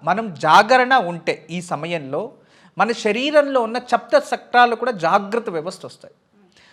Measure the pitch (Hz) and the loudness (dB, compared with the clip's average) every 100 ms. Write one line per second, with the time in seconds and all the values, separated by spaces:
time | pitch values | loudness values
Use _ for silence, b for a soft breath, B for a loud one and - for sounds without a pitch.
0 | 151 196 226 135 156 175 214 262 254 262 | -4 -4 -6 -4 4 4 6 4 4 2
1 | 175 170 170 - - 175 170 147 165 170 | 0 -6 -6 -6 -8 -10 -8 -8 -6 -8
2 | 135 147 220 _ b b b 165 214 226 | -6 -8 -8 _ b b b -2 -2 0
3 | 214 220 285 294 277 269 220 226 226 240 | -2 -2 2 2 2 0 -2 -6 -4 -4
4 | - 285 285 240 - 247 240 226 240 196 | 2 0 0 -8 0 4 4 2 -4 -2
5 | 160 196 196 226 214 165 170 185 - - | 0 0 0 -6 -6 -8 -8 -12 -18 -20
6 | 143 _ _ _ _ b b | -20 _ _ _ _ b b